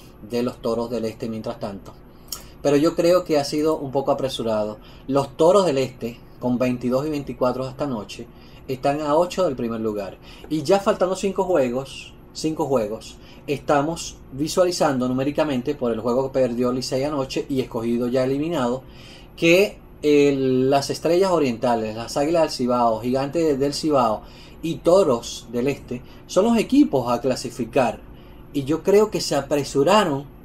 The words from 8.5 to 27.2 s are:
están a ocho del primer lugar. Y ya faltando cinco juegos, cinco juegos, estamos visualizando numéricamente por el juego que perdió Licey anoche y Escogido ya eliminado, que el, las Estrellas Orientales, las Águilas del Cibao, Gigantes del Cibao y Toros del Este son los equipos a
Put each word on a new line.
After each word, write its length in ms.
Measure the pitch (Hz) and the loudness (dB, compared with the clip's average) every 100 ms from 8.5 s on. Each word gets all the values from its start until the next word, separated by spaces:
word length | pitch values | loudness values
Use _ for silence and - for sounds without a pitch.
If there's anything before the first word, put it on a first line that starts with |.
| - - | -16 -10
están 320 | 127 143 147 | -4 -2 -2
a 160 | 151 156 | 0 0
ocho 280 | 175 196 | 0 0
del 120 | 170 127 | -2 -2
primer 240 | 117 113 | -6 -4
lugar. 380 | 110 104 95 - - - - | -4 -4 -8 -12 -20 -20 -6
Y 120 | 156 | -4
ya 180 | 139 196 | 2 2
faltando 360 | 220 190 180 185 | 2 0 -2 -2
cinco 280 | 196 190 | -2 -2
juegos, 680 | 185 165 123 127 135 - - - - | 0 2 2 -2 -8 -14 -18 -20 -18
cinco 320 | - 160 156 139 | -6 -4 -4 0
juegos, 500 | 127 104 110 - - - - - | 0 0 -6 -12 -20 -20 -14 -8
estamos 720 | 143 - 143 147 170 - - - | -4 0 2 0 -4 -10 -14 -14
visualizando 760 | 135 156 185 180 170 156 127 127 | -6 -2 2 2 2 2 2 0
numéricamente 680 | 127 139 143 151 127 135 | 0 0 0 0 -2 -4
por 180 | 143 120 | -2 -2
el 80 | 110 | -2
juego 240 | 120 123 | 0 0
que 160 | 135 131 | 0 0
perdió 320 | 127 120 123 | 0 0 0
Licey 320 | 127 123 131 | -2 -4 -4
anoche 420 | 147 147 131 160 - | -2 -4 -4 -6 -2
y 120 | 131 | -4
Escogido 480 | 123 113 117 120 123 | -2 -4 -2 -2 0
ya 160 | 127 | 0
eliminado, 580 | 131 139 160 160 120 127 - - - - - | 0 -2 -2 -2 -2 -4 -8 -20 -20 -20 -20
que 440 | - 170 180 214 - - - | 0 4 6 4 -2 -20 -4
el, 640 | 151 147 143 135 131 127 131 | 4 6 6 4 2 2 4
las 220 | 139 139 | 2 0
Estrellas 400 | 135 160 175 190 | -2 0 2 4
Orientales, 640 | 165 135 113 123 113 110 110 | 2 2 0 0 0 -2 -6
las 220 | 113 147 | -6 -2
Águilas 240 | 147 170 | 0 2
del 80 | 151 | 0
Cibao, 500 | - 123 123 117 110 | 0 0 2 2 2
Gigantes 580 | 123 131 143 170 160 131 | 0 -2 0 0 0 2
del 140 | 143 | -2
Cibao 500 | 143 156 143 113 98 - - - - | -2 0 2 2 0 -8 -20 -20 -10
y 140 | 165 135 | -8 -2
Toros 720 | 165 190 160 117 - - - | 4 4 4 0 -4 -14 -8
del 160 | 120 139 | -4 -2
Este 320 | 135 - 123 - - - | -4 -8 -12 -12 -20 -2
son 200 | 180 233 | 2 4
los 100 | 226 | 2
equipos 560 | 175 277 - 135 120 | 4 4 4 2 0
a 80 | 120 | 0